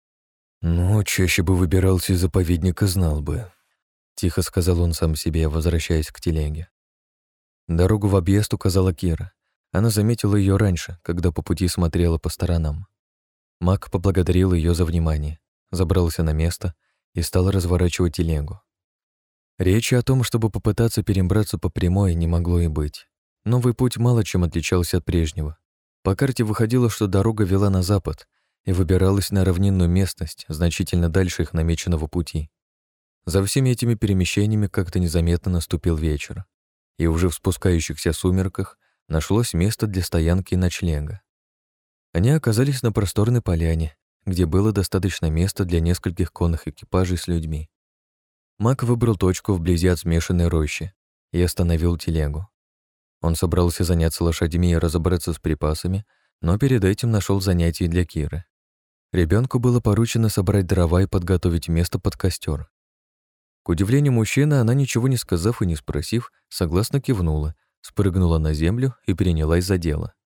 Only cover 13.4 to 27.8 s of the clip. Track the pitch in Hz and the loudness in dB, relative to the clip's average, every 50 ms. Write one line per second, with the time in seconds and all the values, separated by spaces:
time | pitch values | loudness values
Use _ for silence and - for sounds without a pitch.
13.4 | _ _ _ - 85 90 95 98 - - - 95 87 98 90 92 87 85 90 90 | _ _ _ -4 0 0 0 0 -2 -4 -4 -2 0 0 2 2 2 2 2 2
14.4 | 92 95 90 85 78 87 85 82 92 82 82 85 80 80 78 76 73 76 78 - | 2 2 2 2 2 2 2 0 0 0 0 0 0 0 0 -2 -4 -6 -8 -12
15.4 | _ _ _ _ _ _ - 87 95 82 87 90 90 82 - - 85 80 78 78 | _ _ _ _ _ _ -2 -2 0 2 2 2 2 0 0 -2 -2 0 0 0
16.4 | 80 85 - - - 92 - _ _ _ _ _ _ _ - 87 82 - - 95 | 0 -2 -2 -4 -8 -10 -10 _ _ _ _ _ _ _ -6 -6 -4 -2 0 0
17.4 | 90 95 95 98 87 87 87 87 87 87 - - 90 87 - - 85 82 80 73 | 2 2 2 0 0 0 0 2 2 0 0 0 -2 -2 0 -2 -2 0 -2 -2
18.4 | 73 73 - - _ _ _ _ _ _ _ _ _ _ _ _ _ _ _ _ | -4 -6 -10 -14 _ _ _ _ _ _ _ _ _ _ _ _ _ _ _ _
19.4 | _ _ _ - 90 92 95 113 117 - 127 123 120 - 131 131 120 - - 113 | _ _ _ -2 0 2 2 2 2 0 0 0 2 2 0 0 0 0 -2 -2
20.4 | 110 107 - 104 - 110 101 - 120 113 - - 104 - 98 95 92 90 98 107 | -2 -2 -2 -2 -2 -2 0 0 0 0 0 -2 -2 0 2 2 2 2 2 2
21.4 | 107 - - 85 - 90 - - 92 85 90 98 101 95 82 82 82 82 85 85 | 0 0 -2 -4 -4 -6 -4 -2 0 0 2 2 2 2 2 0 0 0 0 0
22.4 | 85 85 87 87 87 82 76 73 76 76 - - - _ _ _ _ _ _ _ | 0 2 2 2 0 0 0 -2 -4 -4 -6 -12 -20 _ _ _ _ _ _ _
23.4 | - 107 120 127 120 123 117 - 127 123 - 107 117 123 123 117 104 - - 92 | -4 -2 0 0 2 0 0 0 0 -2 0 0 2 2 2 2 2 0 0 0
24.4 | 90 82 - 85 78 - - 90 87 - - 87 - - 87 85 82 78 - - | 0 0 0 -2 -2 0 0 0 0 0 -2 -2 -2 0 0 0 0 0 -2 -6
25.4 | 78 76 78 - _ _ _ _ _ _ _ _ - 95 98 - 139 135 123 - | -6 -8 -8 -12 _ _ _ _ _ _ _ _ -2 -2 0 0 0 -2 -2 -2
26.4 | 120 107 107 - 117 110 120 127 123 113 - - 107 98 92 98 98 113 110 107 | -2 -2 0 0 0 2 2 2 2 0 0 0 -2 0 2 2 2 2 0 0
27.4 | 107 87 95 98 101 101 95 92 | 0 2 2 2 2 2 2 2